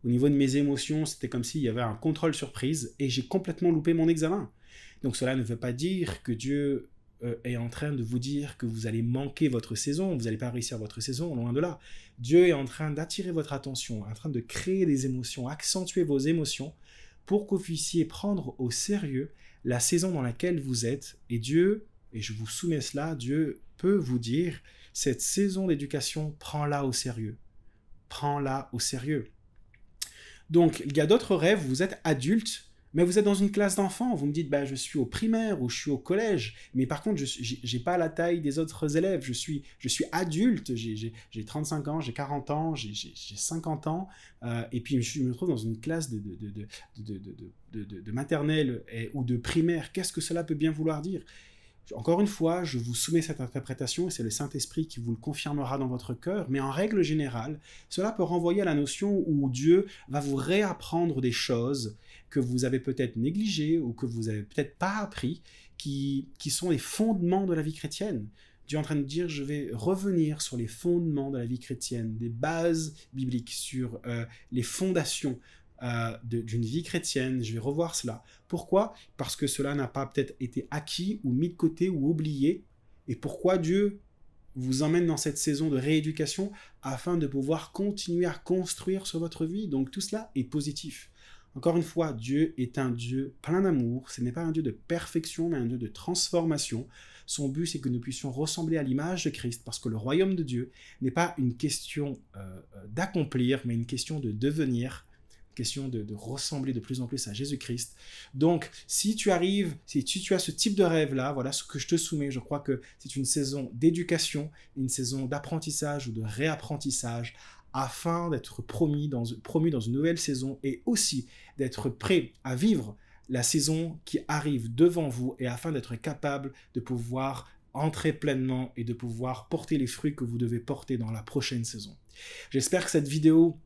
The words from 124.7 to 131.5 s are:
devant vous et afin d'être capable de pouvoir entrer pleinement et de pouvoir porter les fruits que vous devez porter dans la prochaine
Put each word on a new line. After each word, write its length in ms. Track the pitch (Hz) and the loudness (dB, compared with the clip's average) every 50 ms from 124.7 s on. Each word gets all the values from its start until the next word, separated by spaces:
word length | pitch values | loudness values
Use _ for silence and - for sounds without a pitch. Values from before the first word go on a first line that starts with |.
| 117 | 6
devant 360 | 123 165 175 170 170 160 139 | 8 8 8 8 4 0 0
vous 260 | 120 123 123 127 - - | -2 -2 -2 -4 -2 -2
et 80 | 127 | -4
afin 240 | 123 120 120 - 165 | -4 -4 -4 -4 -2
d'être 240 | 151 131 113 - 117 | -2 -2 -4 -4 -10
capable 580 | 110 - 156 147 143 - 143 143 139 135 135 - - - _ _ | -6 -4 -6 -6 -2 -2 -2 -2 -2 -6 -8 -10 -12 -20 _ _
de 40 | 123 | -8
pouvoir 720 | 117 - 127 120 117 117 123 131 131 135 131 120 - - - - _ _ _ | -4 -2 -4 -4 -2 -4 -4 -2 -2 -2 -4 -6 -12 -16 -20 -20 _ _ _
entrer 400 | 135 147 160 156 - - 160 147 | 0 0 0 0 2 0 0 0
pleinement 580 | - - 147 135 131 131 131 131 127 131 123 - | 2 0 0 2 2 2 0 0 0 -2 -4 -6
et 60 | - 117 | -6 -4
de 100 | 113 117 | -4 -4
pouvoir 540 | 117 127 120 117 113 127 127 127 120 - | -4 -4 -6 -4 -4 -4 -4 -4 -6 -4
porter 300 | - - 165 165 - 165 | -4 -4 -4 0 0 2
les 100 | 143 131 | 2 2
fruits 280 | 117 - - - 151 147 | 0 -2 -2 -4 -4 -2
que 80 | - 131 | -2 -4
vous 140 | 117 117 | -4 0
devez 220 | 117 120 113 120 117 | 0 0 0 0 -2
porter 380 | 120 - 139 139 - - 131 | -2 -4 -6 -6 -4 -4 -2
dans 120 | 117 113 110 | -2 -2 -4
la 140 | 113 107 110 | -4 -6 -8
prochaine 400 | - - 143 120 - | -2 -2 -2 -2 0